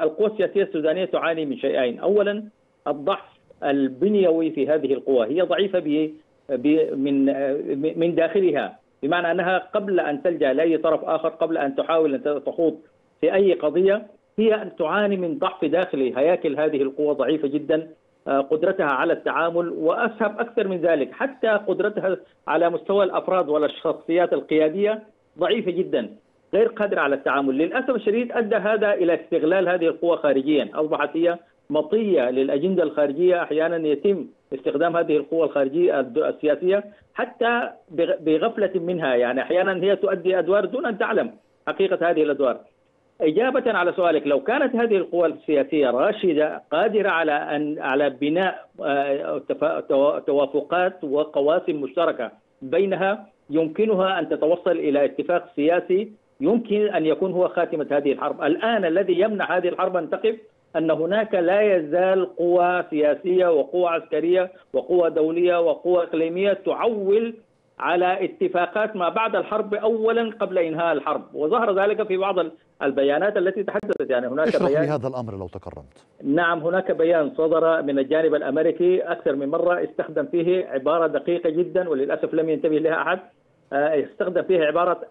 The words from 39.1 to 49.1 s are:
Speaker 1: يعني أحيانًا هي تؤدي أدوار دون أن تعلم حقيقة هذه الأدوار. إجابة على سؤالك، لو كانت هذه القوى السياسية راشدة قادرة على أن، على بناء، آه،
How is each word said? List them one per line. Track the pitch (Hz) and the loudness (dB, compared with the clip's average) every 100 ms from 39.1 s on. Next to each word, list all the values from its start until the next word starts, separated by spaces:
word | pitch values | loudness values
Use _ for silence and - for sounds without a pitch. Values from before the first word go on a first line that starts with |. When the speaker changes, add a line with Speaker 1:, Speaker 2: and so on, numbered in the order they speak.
| 123 | 2
Speaker 1:
يعني | 123 127 | 2 0
أحيانًا | - 175 190 185 | 0 0 0 0
هي | 190 196 | 0 0
تؤدي | 196 190 175 185 | 0 -2 0 0
أدوار | 165 202 190 | 2 2 0
دون | 247 254 | -4 -4
أن | 208 | -4
تعلم | 220 214 120 - _ _ - | -2 0 -2 -8 _ _ -8
حقيقة | 147 190 180 165 | -2 0 2 2
هذه | 160 | 2
الأدوار. | 151 139 131 113 - _ _ _ _ _ | 2 2 0 -2 -10 _ _ _ _ _
إجابة | 160 160 254 262 233 | 0 2 2 0 0
على | 202 175 | 0 0
سؤالك، | 175 175 156 143 | 2 2 2 2
لو | 139 | 0
كانت | 170 262 269 233 | 0 0 0 0
هذه | 233 196 | 2 2
القوى | 165 175 165 | 0 2 0
السياسية | - - 143 135 156 131 | 0 0 0 2 2 2
راشدة | 120 180 214 185 151 151 170 - | 2 0 2 0 2 0 -2 -4
قادرة | 151 214 208 185 | 0 0 2 0
على | 165 156 | 0 0
أن، | 147 156 147 151 156 | 0 -2 -4 -4 -4
على | 156 135 143 | -2 0 0
بناء، | 135 143 165 190 - - - | 0 -2 0 -2 -4 -14 -8
آه، | 151 139 143 | -2 -2 0